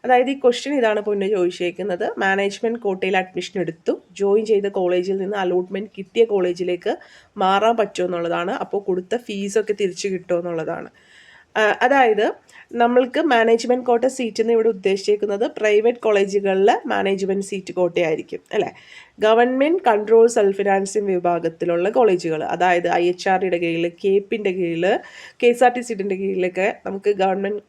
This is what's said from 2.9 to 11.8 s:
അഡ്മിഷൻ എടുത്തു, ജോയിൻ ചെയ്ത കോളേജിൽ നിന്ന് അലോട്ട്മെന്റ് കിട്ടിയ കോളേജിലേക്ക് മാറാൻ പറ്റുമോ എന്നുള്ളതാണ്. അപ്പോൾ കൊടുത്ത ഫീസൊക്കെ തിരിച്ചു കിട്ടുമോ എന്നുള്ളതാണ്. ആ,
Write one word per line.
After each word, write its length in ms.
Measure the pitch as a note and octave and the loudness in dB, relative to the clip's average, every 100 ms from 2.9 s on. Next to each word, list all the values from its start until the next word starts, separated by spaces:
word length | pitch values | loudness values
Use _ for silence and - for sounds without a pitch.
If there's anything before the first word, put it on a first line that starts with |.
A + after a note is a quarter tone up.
| F#3+ F#3+ F#3 | -4 -2 -2
അഡ്മിഷൻ 360 | F#3 F3+ F3+ G3 | -2 -8 -8 -6
എടുത്തു, 320 | E3 E3 - E4+ _ F3+ | -6 -4 -6 -6 _ -4
ജോയിൻ 260 | G3 G#3 A3 | 0 2 2
ചെയ്ത 180 | G3+ G3+ G3 | 0 0 -2
കോളേജിൽ 380 | F3+ F3+ F#3 F#3+ | 0 0 0 -4
നിന്ന് 140 | F#3 G#3 | -4 -4
അലോട്ട്മെന്റ് 500 | F3+ F3+ F3+ G3 G#3 - | 0 -2 -2 -8 -10 -14
കിട്ടിയ 280 | G3 A#3 A3+ | -8 0 2
കോളേജിലേക്ക് 640 | G3+ F3+ F3 F3+ F3 G3+ B3 - - _ G#3 | 2 0 -2 -4 -4 -4 -6 -10 -20 _ -2
മാറാൻ 320 | F#3+ G3 A3 A#3 | 2 4 2 2
പറ്റുമോ 260 | G3+ - F3+ | -2 -2 -4
എന്നുള്ളതാണ്. 460 | F3 E3+ E3+ F3 F3 F#3 | -2 -2 -2 -4 -6 -4
അപ്പോൾ 160 | G3 G3 | -6 -2
കൊടുത്ത 260 | F3+ F3+ A#3+ A#3+ | -4 -4 -6 -6
ഫീസൊക്കെ 480 | G3+ G3+ G#3+ G#3 G3+ | -8 -2 -2 -2 -2
തിരിച്ചു 260 | G3 F3 G3+ F#3 | -4 -4 -6 -6
കിട്ടുമോ 260 | - F3 | -4 -4
എന്നുള്ളതാണ്. 480 | F3 E3 D#3 E3+ - _ _ - - - _ - | -2 -6 -6 -8 -12 _ _ -20 -20 -20 _ 0
ആ, 20 | G#3+ - | 0 2